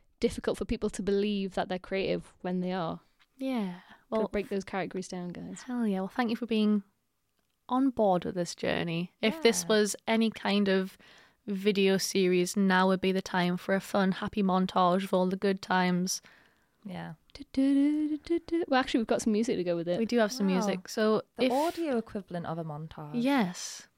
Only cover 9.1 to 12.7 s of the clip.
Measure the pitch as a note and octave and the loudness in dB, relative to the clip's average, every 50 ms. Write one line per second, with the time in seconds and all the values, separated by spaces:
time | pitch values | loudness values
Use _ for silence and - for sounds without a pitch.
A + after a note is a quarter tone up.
9.1 | _ _ - A3 G#3 - G#3+ A#3 A3+ A3+ F3 E3+ A3 G#3+ G#3+ G3 - - _ - | _ _ -2 0 0 2 2 2 2 2 2 2 2 4 4 2 -2 -4 _ -2
10.1 | A3+ A3 A3+ A3 A3 - - G#3 G3 G3+ G3+ G3 F#3+ F#3+ F#3+ F#3+ - - - - | 0 2 2 0 0 -2 -2 0 2 2 2 4 2 2 0 -2 -6 -14 -20 -20
11.1 | - - - _ _ _ _ - G3+ F#3+ F#3+ G#3 G3+ G3 G3 F#3+ F#3+ F#3+ - - | -20 -20 -20 _ _ _ _ -6 -6 0 0 0 2 4 4 4 4 2 2 0
12.1 | - G3 F#3+ F3+ F3+ F3+ F3 F#3 - G#3 G3 F#3+ | 0 2 4 4 4 4 2 2 0 2 2 4